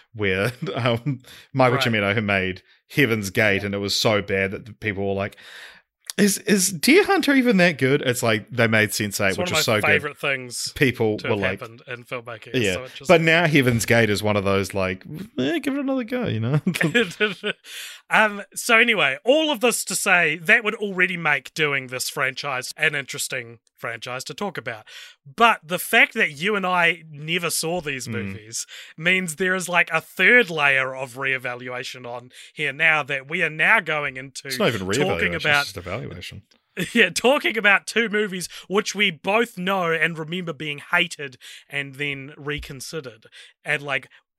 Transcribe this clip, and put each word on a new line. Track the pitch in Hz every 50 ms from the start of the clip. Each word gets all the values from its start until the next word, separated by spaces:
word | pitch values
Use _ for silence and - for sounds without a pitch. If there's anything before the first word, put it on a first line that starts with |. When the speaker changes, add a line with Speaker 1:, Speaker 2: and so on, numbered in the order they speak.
| - _ -
Speaker 1:
where, | 110 104 98 92 95 101 120 120 - 160
<laughs> | 135 -
um, | 127 117 127 117 117 - 147 135 117 - - - - - _ -
Michael | 135 131 123 117 139
Speaker 2:
Right. | 131 123
Speaker 1:
Cimino, | 113 107 101 98 101
who | 117
made | 107 101 101 98 92 92 92 92 - _ _ _ _ _
Heaven's | - 147 139 113 117 107 101 98
Gate, | - 117 110 104 98 95 95
and | 101 98
it | 101
was | 101 98 -
so | - - 120 107 104
bad | 98 - 98 98 95 95
that | 104 - -
the | 117 104
people | - - 107 98 95 101 98
were | 98
like, | 98 98 104 - - - - - - - - - - _ _ _ _ _ - - -
"Is, | 202 202 196 -
is | - - 208 202 175 185
Deer | 196 147 - - 294 392 392
Hunter | - 392 359 - 277 277
even | 262 240 247 220 185
that | 175 180 160 123
good?" | 135 127 143 143
It's | - 131 120 -
like | 123 117 110 107 107 -
they | 131 117 117 113
made | 110 110 107 101 -
sense | - 110 104 98 -
eight, | 104 95
Speaker 2:
It's | 92 87
one | 90
Speaker 1:
which | 90
Speaker 2:
of | 87 156
Speaker 1:
was | 156 -
Speaker 2:
my | 113 107
Speaker 1:
so |
good. | - 151
Speaker 2:
favorite | 151 147 143 147 143 -
things | - 147 135 131 127 123 117 - - - -
Speaker 1:
People | - 147 131 117 - 113 110 107 107
Speaker 2:
to | - -
Speaker 1:
were |
Speaker 2:
have | 113 101
Speaker 1:
like, | 98 - 101 98
Speaker 2:
happened | 123 110 117 120 - -
in | 123 117 120
filmmaking, | - 135 123 113 120 117 107 - 120 -
Speaker 1:
Yeah. | 131 113 98 90
Speaker 2:
so | 87 127
it's | 127 -
just | - 139 131
Speaker 1:
But | 180 165
now | 165 160 160 170 175 160
Heaven's | 151 147 127 123 120 117 -
Gate | - 117 117 113 104
is | 104 95
one | 107 107 104 104
of | 95
those, | 98 98 98 98 92 -
like, | 98 95 92 95 95 - - - 160 190 214 - -
eh, | 254 277 339 320
give | 247 285 262
it | 285
another | 277 269 269 262 240
go, | 214 254 247 233 -
you | 110 110
know? | 113 120 147 147 -
<laughs> | 190 160 - - 156 139 247 226 175 - - 214 214 175 - - 208 -
Speaker 2:
<laughs> | - _ - - - - - - - - -
Um, | 170 185 220 214 202 202 196 - _
so | - - - 233 220
anyway, | 240 240 220 180 151 135 131 139 -
all | 226 277 311 320 302
of | 294 208
this | 240 240 208 - -
to | - 190
say, | - - 202 185 175 170 156 151 175 165
that | 165 220 240 220
would | 208 202
already | - 220 202 190 180 180 185 185 175
make | 165 151 147 135 127 - -
doing | 160 156 147 139 135 131 123
this | 127 127 - -
franchise | - 151 135 131 131 - - 143 131 127 131 - - -
an | 156 156 147
interesting | 143 135 - - 135 - - 139 131 117 117 117 - _ _ _
franchise | _ - 120 113 113 - 127 123 131 -
to | - 147
talk | - 208 196 143 -
about. | 113 127 117 107 - - - - - - - _ _
But | 143 131 - 226 233 202 - -
the | 151 180 165
fact | - - - 233 262 254 -
that | 226 202 165
you | 147 135 170 202 214
and | 196 190
I | 180 180 175 170 170 170 170 160 160
never | 151 143 151 156 170 180 170 160
saw | - - - 160 175 180
these | 151 147 139 131 117 123
Speaker 1:
Mm. |
Speaker 2:
movies | 110 - 101 98 95 92 107 110 113 - - - - - - - - -
means | 160 175 185 185 185 170 151 -
there | 190 185 185
is, | 190 170 180
like, | 175 170 170 170
a | 165 160
third | - - - - 185 196 240 247 226 170
layer | 170 156 143 143 135 135 131 131 131
of | 131 135 131 117
reevaluation | 131 135 135 135 131 123 127 123 123 127 127 123 123 127 - - 127 123
on | 120 120 123 123 123 - - - - -
here | - 151 143 135
now | 143 165 160 156 151 143
that | 127 143 135 131 139
we | 165 185
are | 170 156
now | 151 156 160 185 214 226
going | 175 160 156 151 147 139 131 131
into | 131 139 - - - 139
Speaker 1:
It's | 131 127
not | 208 165
even | 120 101
Speaker 2:
talking | 95 92 101 131 147 185 - 82 - 180
Speaker 1:
reevaluation, | 175 160
Speaker 2:
about | 143 151 147 143 143
Speaker 1:
it's | - -
just | 95
evaluation. | 87 87 92 123 143 - - 90 - - 87 101 - _ _ _ _ _ _
Speaker 2:
<laughs> | 196 175 - -
Yeah, | 240 202 180
talking | 151 - - 233 277 294 - 349 214 226
about | 196 208 196 180 - -
two | - 220 233 214
movies | 196 214 214 196 185 185 165 - - - - -
which | 185 208 214 - -
we | 190 208 196
both | 165 139 - 196 202 226 240 233 - 185
know | 180 185 196 190 175 165
and | 160 160 156 165 170 156
remember | 160 151 165 185 180 165 156
being | 131 156 151 143 143 - -
hated | - 175 175 170 - - 147 139 131 - - - - - - _
and | 143 143 139 139 131
then | 135 143 143 139 139 135 139 147 -
reconsidered. | 143 143 147 147 - - 147 131 - - - 160 139 127 110 110 - - - - - - _ _ _
And, | 151 147 151
like, | 143 143 135 135 - - _ _ _ _ _